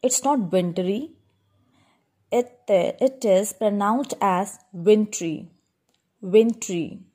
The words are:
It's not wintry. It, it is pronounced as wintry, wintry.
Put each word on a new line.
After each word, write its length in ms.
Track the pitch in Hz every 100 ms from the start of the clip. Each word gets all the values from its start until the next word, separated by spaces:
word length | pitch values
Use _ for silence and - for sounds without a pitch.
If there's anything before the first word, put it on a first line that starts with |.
It's 220 | 254 -
not 260 | 277 285 190
wintry. 600 | 185 175 170 185 208 311 - _ _ _ _ _ _ _ _ _ _ _
It, 260 | 240 247 - -
it 560 | 196 175 - 262 262
is 280 | 226 185 208
pronounced 600 | - 220 202 202 233 285 -
as 380 | 202 180 196 - _
wintry, 800 | 180 170 214 214 - 165 156 - _ _ _ _ _ _ _
wintry. 800 | 190 202 226 226 - 180 139 - -